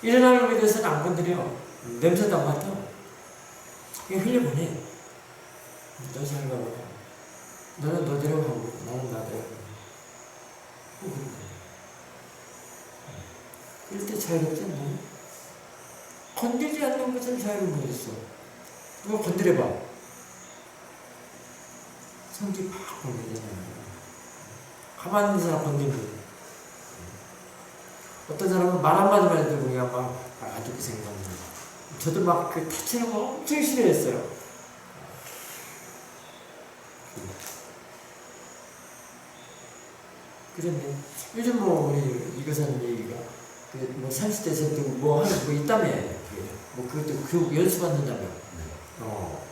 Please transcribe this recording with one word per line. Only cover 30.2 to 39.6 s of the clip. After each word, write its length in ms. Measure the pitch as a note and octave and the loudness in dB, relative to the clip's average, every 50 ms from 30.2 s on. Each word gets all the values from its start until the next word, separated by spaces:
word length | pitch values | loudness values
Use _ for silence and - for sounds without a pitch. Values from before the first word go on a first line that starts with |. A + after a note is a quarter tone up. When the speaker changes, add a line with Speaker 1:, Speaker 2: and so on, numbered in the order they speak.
| - - - - | -10 -12 -12 -10
Speaker 1:
아, 60 | A#2 | -10
안 180 | A2 - A2+ A2 | -8 -8 -8 -8
좋게 160 | A2+ A2+ - | -8 -8 -6
생각합니다. 500 | - - A2 G#2+ G#2 G2+ G#2 G2+ G2 F#2 F#2 F2+ - - - - - - - - - - - C#3+ | -6 -6 -6 -6 -6 -8 -8 -8 -8 -8 -8 -10 -12 -12 -12 -14 -14 -14 -16 -16 -16 -16 -12 -4
저도 200 | - D#3 E3+ F3 F3 | -2 0 2 4 6
막 260 | F3 E3+ E3+ E3 - - | 6 6 6 4 0 -2
그 160 | E3 D#3+ - | -2 -2 -2
타치는 440 | - - - - - A#3+ A#3+ A#3 G#3+ | -4 -4 -4 0 0 0 0 2 0
거 60 | G#3 - C4 - | 0 0 0 -2
엄청 260 | - - - D4 D4+ C#4+ | -4 -2 0 2 4 4
싫어했어요. 720 | - - B3+ A3+ F3+ D3+ - B2+ - - - - - - - - - - - - - - - - - - - - - - - - - - - - - - - - - - - - - - - - - - - - - - - - - - - - - - - - - - - - - - - - F#2+ F#2+ F#2 - - - - - - - - - - - - - - - - - - - - - - - - - - - - - - - - - - - - - - - - - - - - | 4 6 6 8 8 8 6 4 2 0 0 -2 -4 -8 -10 -12 -16 -16 -16 -18 -18 -18 -18 -20 -18 -18 -18 -18 -16 -16 -16 -16 -14 -14 -14 -14 -12 -14 -14 -14 -14 -16 -16 -16 -16 -16 -16 -18 -18 -18 -18 -18 -18 -18 -18 -18 -18 -18 -18 -18 -20 -20 -20 -20 -20 -20 -18 -18 -16 -14 -12 -12 -12 -12 -10 -10 -10 -10 -12 -14 -16 -18 -18 -18 -20 -20 -20 -20 -20 -20 -20 -20 -20 -18 -18 -18 -18 -18 -18 -18 -18 -20 -20 -20 -20 -20 -18 -20 -20 -20 -20 -20 -20 -20 -20 -20 -20 -18 -18